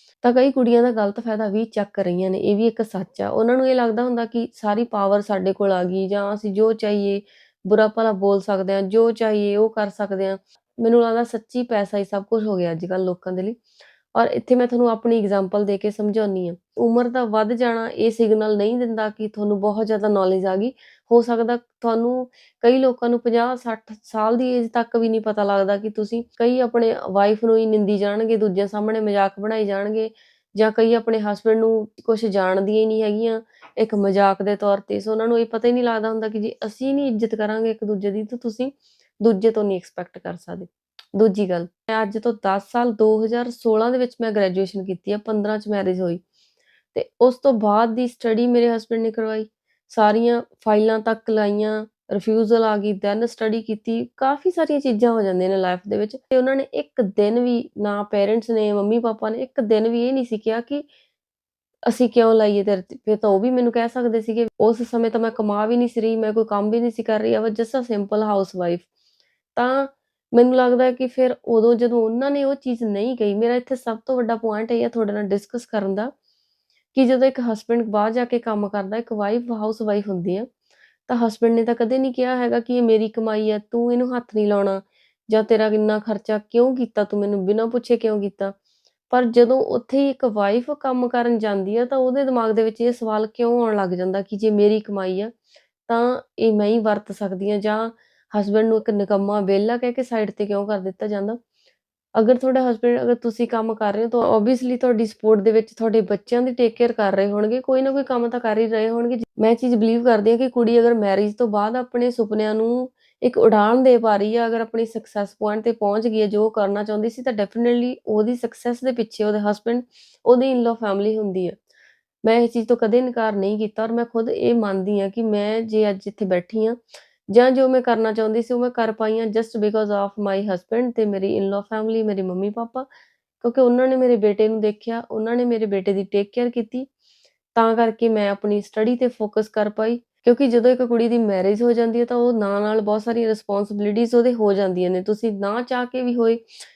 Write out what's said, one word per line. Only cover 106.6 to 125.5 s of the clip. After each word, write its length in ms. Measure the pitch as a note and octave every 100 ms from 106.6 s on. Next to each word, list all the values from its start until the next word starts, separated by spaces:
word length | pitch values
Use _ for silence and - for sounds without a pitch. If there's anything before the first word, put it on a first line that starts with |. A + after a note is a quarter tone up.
| A#3+ A3+
ਕੇਅਰ 160 | A#3+
ਕਰ 200 | A#3 G3+
ਰਹੇ 180 | G3 G3+
ਹੋਣਗੇ, 300 | G#3 G#3+ B3
ਕੋਈ 220 | B3+ C4
ਨਾ 80 | C4+
ਕੋਈ 140 | C#4
ਕੰਮ 240 | C4+ B3+ A#3
ਤਾਂ 120 | A#3+
ਕਰ 180 | A#3+ G#3+
ਹੀ 80 | A3+
ਰਹੇ 220 | A3 A3
ਹੋਣਗੇ। 300 | A#3 A#3+ B3 A3+ -
ਮੈਂ 120 | A3
ਇਹ 60 | A#3
ਚੀਜ਼ 180 | B3+ A#3+
ਬਲੀਵ 280 | A3 A#3
ਕਰਦੀ 260 | A#3+ A3 G#3
ਹਾਂ 80 | A#3
ਕਿ 100 | C4
ਕੁੜੀ 300 | B3 A3+ A#3+
ਅਗਰ 140 | A#3
ਮੈਰਿਜ 400 | A#3 G3+ F#3+ G#3 G#3+
ਤੋਂ 120 | A#3+
ਬਾਅਦ 280 | G#3 G#3 B3
ਆਪਣੇ 340 | B3 B3 B3
ਸੁਪਨਿਆਂ 440 | A#3+ G#3+ G#3+ G#3+
ਨੂੰ 360 | A3 A3+ B3 B3+ _ _ _
ਇੱਕ 140 | B3 -
ਉਡਾਨ 440 | A3+ G#3 G#3 B3
ਦੇ 140 | C4 A#3+
ਪਾ 180 | A3+ G3+
ਰਹੀ 200 | G#3 A#3
ਆ, 100 | A#3
ਅਗਰ 140 | A3+
ਆਪਣੀ 260 | A3+ A3+ A3+
ਸਕਸੈਸ 500 | A3+ A3 G#3 G3+ _
ਪੁਆਇੰਟ 260 | G#3+ G#3+
ਤੇ 80 | A3
ਪਹੁੰਚ 340 | A3+ G3+ G#3 A#3
ਗਈ 160 | A3
ਹੈ, 40 | G#3
ਜੋ 220 | G#3 A3
ਕਰਨਾ 340 | G#3+ G3+ G3+
ਚਾਹੁੰਦੀ 260 | G#3 G#3+ A3
ਸੀ, 120 | A3+
ਤਾਂ 100 | B3+
definitely 640 | G#3+ G3+ A3+ A#3+ A#3+ B3 B3+ -
ਉਹਦੀ 280 | G#3+ A3 B3
ਸਕਸੈਸ 460 | A#3 - A#3+ A#3+
ਦੇ 80 | B3+
ਪਿੱਛੇ 320 | A#3+ A3+ -
ਉਹਦੇ 140 | G#3+ G#3
ਹਸਬੈਂਡ, 420 | G#3 G#3 A#3 A#3+ B3 _ _ _
ਉਹਦੀ 280 | - B3 C4+
in-law 200 | B3 A#3
ਫੈਮਿਲੀ 420 | A3+ G#3+ G3 G#3 A3
ਹੁੰਦੀ 300 | G#3 F#3 F3+
ਹੈ। 80 | - _ _ _ _ _ _
ਮੈਂ 160 | A3 A#3
ਇਹ 80 | A#3
ਚੀਜ਼ 200 | A#3 A3
ਤੋਂ 80 | A#3+
ਕਦੇ 220 | A3+ A#3+
ਇਨਕਾਰ 380 | B3+ A#3+ A3 G3+
ਨਹੀਂ 220 | G3 G#3+
ਕੀਤਾ, 240 | G#3+ -
ਔਰ 100 | A3
ਮੈਂ 120 | A#3
ਖੁਦ 240 | A#3 A#3 A3+
ਇਹ 260 | - A#3+
ਮੰਨਦੀ 460 | A#3+ G3+ F#3+ F#3+ G#3
ਹਾਂ 80 | G3
ਕਿ 120 | G3+
ਮੈਂ 380 | A3+ G#3 G#3